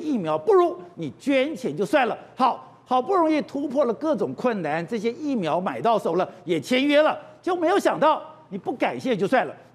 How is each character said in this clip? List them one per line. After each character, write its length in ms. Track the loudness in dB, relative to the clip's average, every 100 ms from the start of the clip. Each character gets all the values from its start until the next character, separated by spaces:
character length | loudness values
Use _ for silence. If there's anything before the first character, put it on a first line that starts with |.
| 0
疫 120 | -2
苗， 200 | 0 -2
不 160 | 4
如 240 | 4 4 0 -14 -10
你 160 | -10 -6
捐 360 | 0 2 2 -2
钱 200 | -6 -4
就 100 | 0
算 220 | 2 2
了。 100 | -2 -8 0
好， 360 | 0 0 -10 -14 -2
好 160 | -2
不 140 | 2 2
容 160 | 4
易 100 | 2
突 240 | -2 -6 -2
破 180 | 0 0
了 80 |
各 220 | 0 -2 0
种 180 | -2
困 280 | -2 -2 -2
难， 240 | -2 -4 -4
这 120 | -4
些 140 | -4
疫 220 | -4 -4 -2
苗 240 | 0 -2
买 220 | -2 -2
到 160 | 0 0
手 180 | 0 -2
了， 140 | -2 -6 -4
也 140 | -2
签 260 | 0 0 4
约 160 | 4
了， 160 | 4 0 -8 -8
就 140 | -4 0
没 120 | 2
有 100 | 2
想 220 | 2 2
到 220 | 2 2 -4 -20 -14
你 80 | -10
不 140 | -8
感 260 | -2 -2 -2
谢 160 | -2 -2
就 120 | 2
算 180 | 2 0
了。 80 | -8 -18